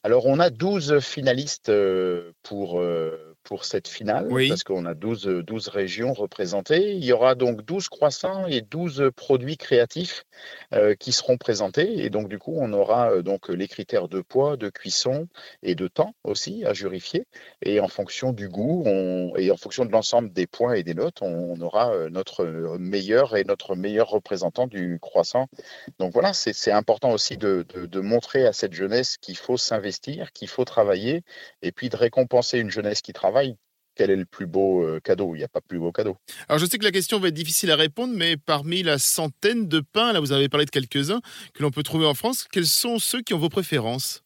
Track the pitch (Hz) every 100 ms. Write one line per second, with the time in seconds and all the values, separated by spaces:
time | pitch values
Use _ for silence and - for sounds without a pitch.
0 | 107 123 123 139 170 117 185 202 143 147
1 | 135 - 131 123 143 - - 104 98 92
2 | 92 87 87 _ - 101 95 87 87 85
3 | 80 80 80 80 - 98 - 101 - -
4 | 107 120 202 127 135 98 - 92 85 78
5 | 104 117 98 90 85 110 - 101 95 92
6 | 123 123 104 - 92 98 92 160 208 196
7 | 127 117 127 127 123 110 110 185 - -
8 | 147 - 185 196 185 131 110 156 175 139
9 | 139 - - 131 127 156 - 120 117 156
10 | 180 - - - - - - 107 104 101
11 | - - - 127 - 104 101 143 185 214
12 | 113 101 104 101 - 160 123 101 101 117
13 | 117 95 90 98 - 90 98 - 95 110
14 | 85 92 87 131 143 139 104 - 98 -
15 | 123 139 175 - - - 95 87 90 -
16 | 185 - - 104 - 208 180 104 98 92
17 | - 175 247 - - _ - 104 95 -
18 | 98 - 131 117 98 90 120 175 131 95
19 | 92 92 90 92 92 95 104 - 120 110
20 | - 120 113 90 90 - 120 113 82 82
21 | 151 - 98 85 87 85 85 101 120 101
22 | 80 90 95 - 87 80 82 85 90 101
23 | 95 117 139 107 95 98 - 92 98 104
24 | - 104 - 95 90 - 127 101 90 85
25 | - - 85 123 131 - - - - -
26 | 92 120 196 190 - 101 - 104 107 107
27 | 127 107 - 92 104 95 85 90 85 95
28 | 98 117 - 135 123 - 104 85 98 117
29 | 127 - - 180 - 123 - 110 98 -
30 | - 160 - - 104 - 127 - 104 95
31 | 113 165 - - - _ - - 127 104
32 | 120 131 127 123 - 123 107 107 104 104
33 | - 90 95 120 135 113 _ _ _ -
34 | 101 95 90 - 92 92 98 92 80 80
35 | - 92 95 80 71 78 _ 87 85 85
36 | 107 92 - - - 151 170 220 208 190
37 | 180 214 185 156 160 - 180 156 156 175
38 | 254 220 165 160 - 147 151 180 170 143
39 | - - 156 - 208 233 190 156 139 208
40 | 233 196 143 139 139 143 - 143 123 143
41 | 143 226 - - - - 151 147 147 160
42 | 156 139 226 262 - 185 160 - 240 233
43 | - 247 233 165 160 196 180 143 113 127
44 | - -